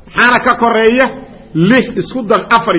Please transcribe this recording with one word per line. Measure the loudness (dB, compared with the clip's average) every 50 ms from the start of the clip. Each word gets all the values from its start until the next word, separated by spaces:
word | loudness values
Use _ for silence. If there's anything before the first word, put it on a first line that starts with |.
| -20
Maxaana | -8 -4 0 0 2 2 0 0
ka | 0 0 0 0
koreeya? | 0 2 2 2 2 2 2 0 -2 -4 -8 -18 -20 -20 -20 -16 -8 -2 0 2 4
Lix. | 4 2 2 0 -4 -8
Isku | -8 -6 -6 -6 -2 -2
dar | -2 -2 0 0 0
afar | 0 0 0 0